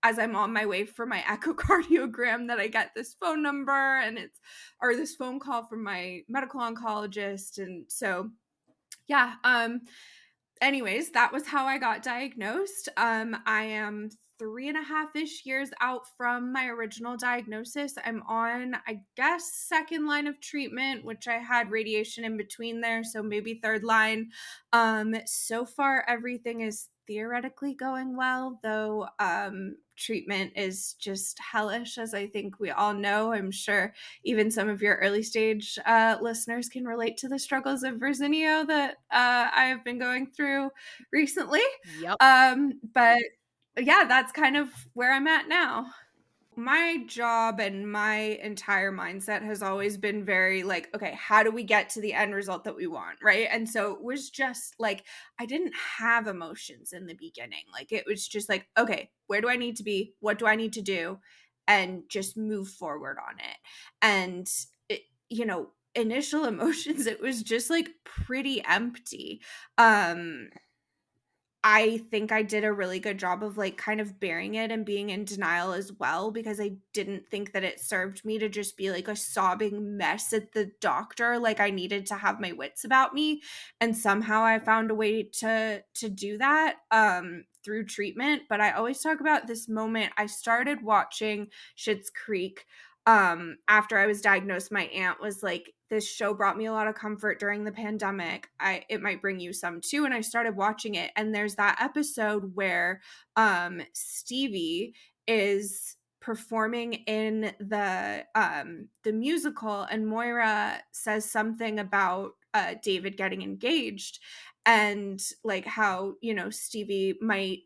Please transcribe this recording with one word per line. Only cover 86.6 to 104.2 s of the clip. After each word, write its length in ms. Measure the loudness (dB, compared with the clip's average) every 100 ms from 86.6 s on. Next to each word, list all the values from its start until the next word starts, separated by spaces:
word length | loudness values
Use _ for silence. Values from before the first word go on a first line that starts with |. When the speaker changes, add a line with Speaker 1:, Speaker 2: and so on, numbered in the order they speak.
| 4 0 _
Speaker 1:
um, 560 | 6 6 4 -2 -10 -14 _
through 220 | -6 -6 -4
treatment. 580 | -4 -4 -2 0 0 0
But 100 | 2
I 120 | 2
always 280 | 2 -2 -2
talk 200 | -2 0
about 260 | 2 2 2
this 240 | -8 -4
moment. 440 | -4 -2 -2 -2 -2
I 80 | -4
started 560 | -4 0 2 2 -2
watching 680 | 4 4 4 -2 -4 -4 -6 -14 -20 -8
Schitt's 320 | -2 -2 -4
Creek, 560 | -12 -4 -4 -4 -8 -20 -20 -20 _ 6
um, 500 | 8 8 2 -6 -6 4
after 300 | 4 6 4
I 80 | 4
was 140 | 4
diagnosed. 500 | 4 4 2 -4 -2
My 120 | -4 -4
aunt 340 | -2 -2 -2
was 220 | -6 -4
like, 320 | -4 -4 -8 _ _
"This 180 | -4 -4
show 280 | -4 -2 2
brought 200 | 0 0
me 100 | -2
a 40 |
lot 160 | -2 -2
of 60 |
comfort 460 | -2 -8 -4 -2 -2
during 240 | -2 -2
the 80 | -6
pandemic. 800 | -6 -6 -4 -4 -4 -4 -6 -10 _
I, 260 | -2 -2 -4
it 120 | -4
might 200 | -4 -2
bring 180 | -4 -4
you 140 | -6
some 280 | -6 -6 -6
too." 240 | -4 0 0
And 80 |
I 80 | 0
started 340 | -2 0 0 0
watching 380 | 0 0 -4
it. 180 | -4 -4 -2
And 180 | -2
there's 220 | 0 -2 2
that 260 | 2 4
episode 720 | 0 0 -2 0 0 0 -2 -2
where, 460 | 0 2 0 -2 -10 -20 _ 4
um, 460 | 4 4 0 -6 -10
Stevie 1000 | -8 -6 -8